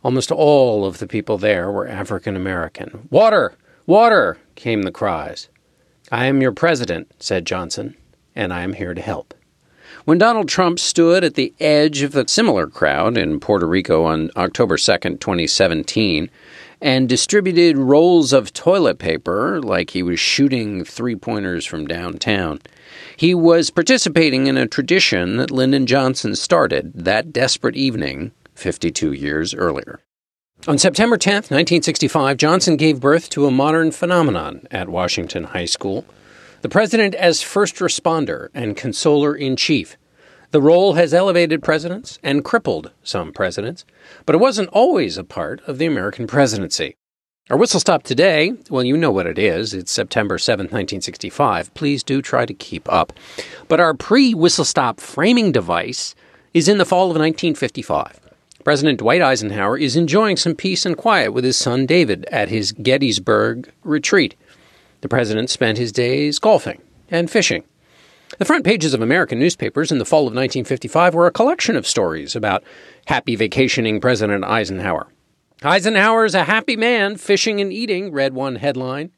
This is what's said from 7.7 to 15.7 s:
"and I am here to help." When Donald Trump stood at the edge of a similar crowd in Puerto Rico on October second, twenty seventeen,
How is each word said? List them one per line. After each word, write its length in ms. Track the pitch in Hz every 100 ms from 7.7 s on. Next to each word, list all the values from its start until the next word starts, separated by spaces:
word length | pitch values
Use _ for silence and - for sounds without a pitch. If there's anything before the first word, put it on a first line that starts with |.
| - - - _ _ _ -
"and 180 | 95
I 80 | 87
am 120 | 90
here 200 | 98 90
to 80 | 87
help." 320 | 110 80 - - _ _ _ _ - - -
When 140 | 170
Donald 280 | 220 226 175
Trump 300 | - 180 175
stood 460 | - - 165 180
at 100 | 170
the 180 | - 127 _
edge 440 | 151 151 151 143
of 120 | 143 139
a 120 | 123
similar 400 | - 226 104 76
crowd 500 | - 76 69 98 120
in 220 | 82 76
Puerto 260 | - 101 85
Rico 380 | 92 90 80
on 260 | 80 80 80 -
October 420 | 92 - 113 -
second, 420 | - 87 90 87
twenty 280 | - 90 80
seventeen, 840 | - 95